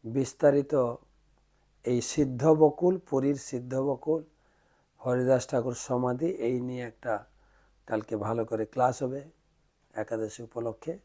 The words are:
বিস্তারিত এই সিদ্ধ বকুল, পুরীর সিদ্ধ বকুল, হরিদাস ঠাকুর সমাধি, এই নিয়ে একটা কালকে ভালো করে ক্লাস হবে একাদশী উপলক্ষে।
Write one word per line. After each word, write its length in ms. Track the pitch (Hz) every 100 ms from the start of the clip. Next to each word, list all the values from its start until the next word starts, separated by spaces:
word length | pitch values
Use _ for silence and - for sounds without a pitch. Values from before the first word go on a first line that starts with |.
বিস্তারিত 880 | 113 123 127 - 147 143 139 147 123 120 _ _ _ _ _ _ _ _
এই 160 | - 123
সিদ্ধ 460 | - - 135 123 151
বকুল, 500 | 156 156 147 180 185
পুরীর 360 | - 135 135
সিদ্ধ 460 | 143 - 127 123 131
বকুল, 440 | 139 131 151 160 156 _ _ _ _ _ _ _ 127
হরিদাস 420 | 123 127 131 127
ঠাকুর 260 | 131 123
সমাধি, 520 | 120 - 123 127 127 165
এই 340 | 190 117 123
নিয়ে 240 | 123 127
একটা 400 | 120 - 123 104 - _ _ _ _ _ -
কালকে 300 | 113 107 110
ভালো 280 | 107 117
করে 220 | 110 113 110
ক্লাস 360 | - 127 127
হবে 280 | 131 135 147 _ _ _ _ _ _
একাদশী 480 | - 107 113 110 -
উপলক্ষে। 560 | 117 120 117 113 - 180